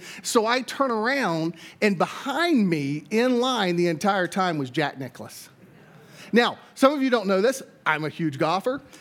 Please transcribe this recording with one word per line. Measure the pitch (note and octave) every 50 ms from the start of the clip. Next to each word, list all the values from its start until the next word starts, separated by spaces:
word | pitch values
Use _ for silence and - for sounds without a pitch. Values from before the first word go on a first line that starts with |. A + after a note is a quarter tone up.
| - - - - -
So | - - B3 G#3+
I | A3 A#3+ C4
turn | B3 - - - C#4 C4
around, | A#3 G#3+ G#3+ A#3+ C#4 C#4 B3 F#3 E3 D#3+ D#3+ E3 F3 - - - - -
and | G3+ G#3+ G3+
behind | D#3 - - - - - C4 C4 D4+ E4+ F4 E4 A#3+ G#3 F3+
me | E3 D3+ C#3 C#3 C#3+ D#3 E3+ -
in | G#3+ A3 A#3+ B3+ B3+ A#3+
line | B3 C4 B3+ A3+ G3 F3+ F3
the | E3+ F3
entire | F3 E3 D3 - G3+ G3+ G3 F3+
time | E3+ - G3+ F#3 F3+ E3
was | D3+ C#3 B2+
Jack | A#2+ D#3 D3 C#3 - C3
Nicklaus. | C3+ B2 - - G#2 - - - - - - - - - - - - - - - - - - - - - -
Now, | A3+ A#3+ F#3+ B2 - - - -
some | - C4+ C4+
of | D4+ C#4+
you | C4 C4
don't | A#3+ A#3 G3
know | G3 G3 F#3+
this. | G3 B3+ C4 - - - - - -
I'm | D#3+ D#3 D3 D#3
a | D3+
huge | - - E3+ D#3 C3
golfer. | C3+ E3 D#3 E3+ G3 - B3+ C4 C#4 - - - -